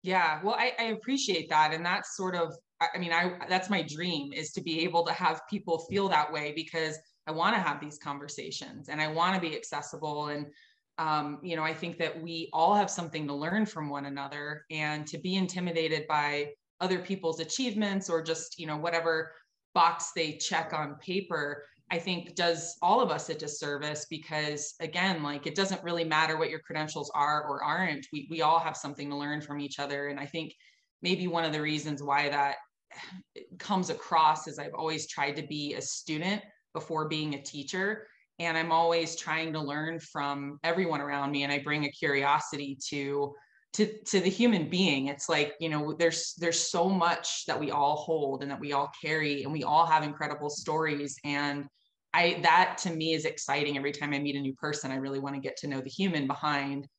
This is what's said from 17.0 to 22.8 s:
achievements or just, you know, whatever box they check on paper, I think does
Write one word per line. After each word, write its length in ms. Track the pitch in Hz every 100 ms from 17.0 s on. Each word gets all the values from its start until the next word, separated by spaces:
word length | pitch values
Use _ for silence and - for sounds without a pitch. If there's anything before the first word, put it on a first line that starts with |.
| 180 190 165 160
achievements 680 | 160 - 254 208 208 196 190
or 140 | 165
just, 380 | 156 160 - -
you 80 | 156
know, 100 | 151
whatever 540 | 170 165 165 160 160 - _ _ _
box 380 | - 170 - -
they 220 | 175 156 147
check 340 | - 160 160
on 260 | 156 143 143
paper, 640 | - 185 180 160 143 147 - _ _
I 80 | 185
think 360 | 190 175 -
does 420 | - 170 160 - -